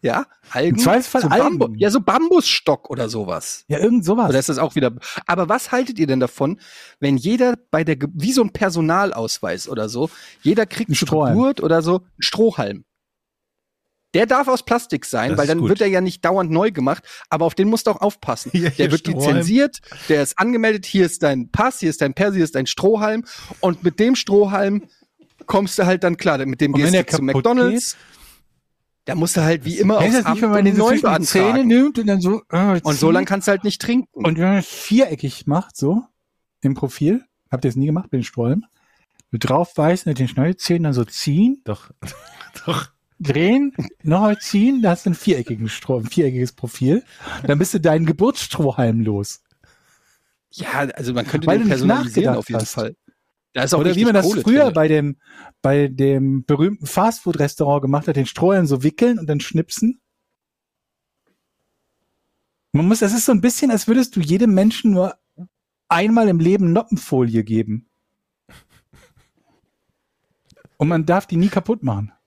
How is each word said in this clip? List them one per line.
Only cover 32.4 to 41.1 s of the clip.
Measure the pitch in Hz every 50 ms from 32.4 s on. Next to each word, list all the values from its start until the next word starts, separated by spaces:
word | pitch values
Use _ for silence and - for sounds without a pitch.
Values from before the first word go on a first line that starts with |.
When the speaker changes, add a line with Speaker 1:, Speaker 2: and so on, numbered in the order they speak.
| - _
Speaker 2:
äh, | - 170 190 202 190 175 -
Speaker 1:
Und |
so | 156 151 135 151 -
Speaker 2:
zieht? | 170
Speaker 1:
lange | 180 190
kannst | 180 196 196 - -
du |
halt | 202 196 -
nicht | 208 - -
trinken. | - - 240 254 - _ _
Speaker 2:
Und | - 110 165 160 160
wenn | 170 185
man | 196 196
es | 175 -
viereckig | - - - - 208 240 269 - 156 131 - 139 - - -
macht, | - 143 170 190 - _
so | - 135 139 180 226 262 _ _ _ _ _ _ _ _ _ _ _
im | - 135 135
Profil, | - - 131 - - 147 151 202 254 - _ _ _ _ _
habt | - 127 -
ihr | 135
das | 120
nie | 135 135
gemacht, | 151 156 170 190 -
bei | - 131
den | 117
Strohhalmen? | - _ - 117 120 135 196 226 _ _ _ _ _ _ _ _ _ _ _ _ _ -
Du | 113
drauf | - - 127 147 175 - -
beißen, | - 151 156 175 180 - 170
mit | 147 127
den | 131 117
Schneidezähnen | - - 131 165 185 _ - - 175 170 165
dann | 156 139
so | 123 117
ziehen. | -